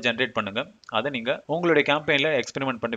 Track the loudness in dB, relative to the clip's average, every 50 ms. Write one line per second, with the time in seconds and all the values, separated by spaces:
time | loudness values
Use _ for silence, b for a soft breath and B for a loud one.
0 | 0 0 0 0 -2 -2 -2 -2 -4 -2 -2 -4 -4 -6 -8 _ _ -4 -2 -2
1 | -2 -2 -4 -4 -2 -4 -4 -4 -4 -4 -4 0 2 4 4 4 4 4 2 0
2 | 2 2 2 2 2 2 2 0 -2 -4 -4 -4 -2 -2 -2 -2 -4 -6 -2